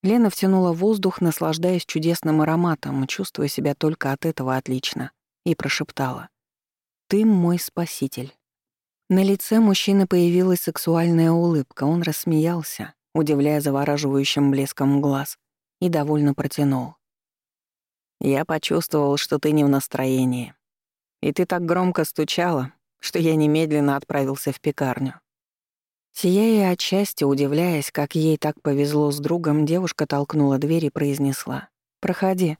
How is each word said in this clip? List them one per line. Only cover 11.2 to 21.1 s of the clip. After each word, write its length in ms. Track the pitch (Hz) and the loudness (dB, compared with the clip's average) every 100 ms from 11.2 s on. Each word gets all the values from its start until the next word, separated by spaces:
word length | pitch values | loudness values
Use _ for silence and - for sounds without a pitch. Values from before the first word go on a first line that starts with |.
| 165 | 4
улыбка, 540 | 170 170 160 131 - 139 | 4 2 0 -2 -4 0
он 160 | 170 | 0
рассмеялся, 920 | 165 151 - 156 160 175 151 - 107 _ _ | -2 -4 0 0 2 -2 -8 -12 -14 _ _
удивляя 480 | 156 151 147 143 151 | -2 0 2 2 0
завораживающим 920 | 143 139 143 147 147 139 139 - 143 | 0 -2 0 -2 0 0 0 2 2
блеском 500 | 139 135 - 139 139 | 2 -2 -2 0 2
глаз, 360 | 143 135 143 - _ _ _ _ | 2 -2 -4 -12 _ _ _ _
и 100 | 180 | -2
довольно 440 | 165 143 151 143 | 0 0 2 2
протянул: 640 | 139 143 - 143 131 127 - _ _ _ _ _ _ _ _ _ _ _ _ | 0 -4 -2 -2 -2 -6 -14 _ _ _ _ _ _ _ _ _ _ _ _
«Я 240 | - 135 | 0 0
почувствовал, 720 | 160 160 - 156 - 151 143 143 | 0 -4 -2 -2 0 0 0 0
что 220 | - 147 | -2 -2
ты 120 | 151 | 0
не 120 | 151 | 2
в 60 | 143 | 4
настроении. 840 | 139 - 131 131 131 127 123 120 - _ _ _ _ _ | 2 -2 -4 0 0 0 -2 -8 -14 _ _ _ _ _